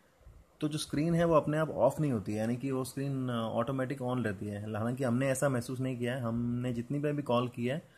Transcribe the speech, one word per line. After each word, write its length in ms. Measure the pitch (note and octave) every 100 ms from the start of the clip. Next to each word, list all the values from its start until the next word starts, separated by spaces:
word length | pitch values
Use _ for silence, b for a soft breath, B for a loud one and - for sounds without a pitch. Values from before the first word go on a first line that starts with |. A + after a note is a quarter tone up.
| b b b - - -
तो 80 | D3+
जो 100 | D3+
स्क्रीन 360 | - C#3+ D#3+
है 100 | E3
वो 100 | E3+
अपने 240 | D#3 D3 D#3
आप 120 | D#3
ऑफ 300 | E2+ A#2+ C#3
नहीं 120 | D3
होती 200 | A#2 F#2+
है, 60 | G#2+
यानी 180 | A2+ B2
कि 140 | C3+
वो 140 | C3
स्क्रीन, 440 | B2+ - C#3 C3+ B2+
अ, 40 |
ऑटोमेटिक 680 | A#2 A2+ G#2+ A#2+ C3+ B2+ C#3
on 220 | B2 B2+
रहती 220 | A2 F#2+ G#2
है। 140 | G2+
हालांकि 420 | G#2+ G#2+ A2+ B2+
हमने 240 | C3 B2 C3+
ऐसा 200 | C3 D3
महसूस 320 | B2 A2+ B2+
नहीं 180 | C3 B2
किया 160 | A#2+
है, 60 | C3+
हमने 520 | A#2 A#2 A#2+ A#2+ B2+
जितनी 260 | A#2+ A#2 C#3+
बार 140 | D3
भी 100 | D3
कॉल 260 | - A#2+ B2
की 180 | A#2+ A#2+
है 160 | D3+ -